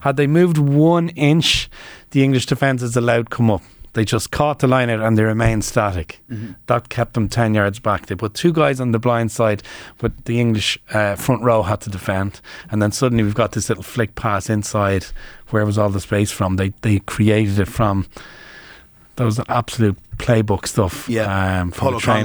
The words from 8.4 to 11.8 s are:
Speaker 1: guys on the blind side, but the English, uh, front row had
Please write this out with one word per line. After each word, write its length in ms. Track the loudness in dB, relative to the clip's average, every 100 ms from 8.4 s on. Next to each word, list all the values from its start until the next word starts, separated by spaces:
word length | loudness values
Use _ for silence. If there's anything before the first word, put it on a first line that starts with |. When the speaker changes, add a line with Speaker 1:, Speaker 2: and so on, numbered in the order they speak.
| 0
Speaker 1:
guys 300 | 2 2 0
on 100 | 0
the 60 | 0
blind 340 | 2 0 0
side, 300 | 0 0 0 -6 -20 -20 -6
but 260 | -6 -4 -4
the 140 | 0
English, 400 | 2 0 -2 -4 -4 -2
uh, 180 | 0 0
front 280 | 0 0
row 180 | 2 2
had 180 | 2 -2